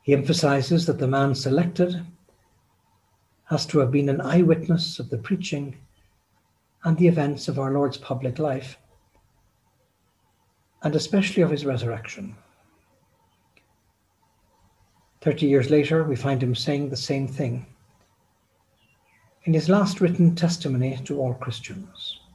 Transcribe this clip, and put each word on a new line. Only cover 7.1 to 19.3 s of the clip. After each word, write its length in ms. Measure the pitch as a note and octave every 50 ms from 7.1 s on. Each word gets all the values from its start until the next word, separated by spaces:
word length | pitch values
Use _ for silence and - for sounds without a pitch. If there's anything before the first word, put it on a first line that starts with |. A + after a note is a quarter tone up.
| - D#3 C#3+ C#3 C#3+ C3 -
of 120 | - C3 B2+
our 140 | C3+ C3 C3+
Lord's 260 | C#3+ C#3+ C3+ C3 -
public 400 | - - C3+ B2 C3 B2+ B2+ -
life, 400 | D#3 D3 C3 C3+ C3 - - _ _ _ _ _ _ _ _ _ _ _ _ _ _ _ _ _ _ _ _ _ _ _ _ _ _ _ _ _ _ _ _ _ _ _ _ _ _ _ _ _ -
and 140 | D#3 D3
especially 460 | D3+ - - - G3 F#3+ - - F#3+ F3
of 80 | D3
his 160 | D3+ C#3 C#3+
resurrection. 680 | C#3 C3 A#2+ - A#2 A2 A2 - - - - G2 - A2 - _ _ _ _ _ _ _ _ _ _ _ _ _ _ _ _ _ _ _ _ _ _ _ _ _ _ _ _ _ _ _ _ _ _ _ _ _ _ _ _ _ _ _ _ _ _ _ _ _ _ _ _ _ _ _ _
Thirty 260 | - D#3+ C#3 - D#3+
years 220 | C#3 C#3 C#3 B2 -
later, 360 | D3+ D3+ C#3+ - D#3+ D#3+ D#3+
we 120 | D#3 C3+
find 260 | A#2+ - C#3 C#3 B2+ B2+
him 120 | B2 B2
saying 340 | - - - D3 C#3+ C#3+ C3+
the 80 | C3+
same 320 | B2 - - D3 C3+ C3+ B2
thing 380 | C3+ - D3+ A#2+ A#2+ B2 B2 - - _ _ _ _ _ _ _ _ _ _ _ _ _ _ _ _ _ _ _ _ _ _ _ _ _ _ _ _ _ _ _